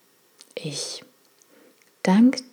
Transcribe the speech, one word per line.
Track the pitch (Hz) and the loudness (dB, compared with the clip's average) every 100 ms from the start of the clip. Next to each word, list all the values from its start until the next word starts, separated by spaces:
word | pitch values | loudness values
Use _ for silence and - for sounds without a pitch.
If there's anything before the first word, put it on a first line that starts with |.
| _ _ _ _ - - | _ _ _ _ -20 -14
Ich | 156 139 - - - _ _ _ _ _ _ _ _ _ | -12 -10 -12 -14 -18 _ _ _ _ _ _ _ _ _
danke | - 190 247 - - | 0 4 4 2 -4